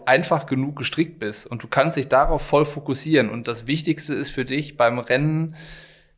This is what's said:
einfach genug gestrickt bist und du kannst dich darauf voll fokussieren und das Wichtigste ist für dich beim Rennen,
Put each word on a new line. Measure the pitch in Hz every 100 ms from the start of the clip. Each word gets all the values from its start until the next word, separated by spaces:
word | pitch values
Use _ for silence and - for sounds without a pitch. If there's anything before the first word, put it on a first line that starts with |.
einfach | - 131 170 160 -
genug | 131 139 143
gestrickt | 120 - 147 -
bist | 104 107 -
und | 120
du | 113
kannst | - 147 151
dich | 131
darauf | 127 - 147 -
voll | 147 147
fokussieren | 151 - 131 156 151 110
und | 117 117
das | 113 117
Wichtigste | 156 156 151 -
ist | 131 143
für | -
dich | 120 135 147 -
beim | 117 120
Rennen, | 117 127 151 156 160 - - - - _ _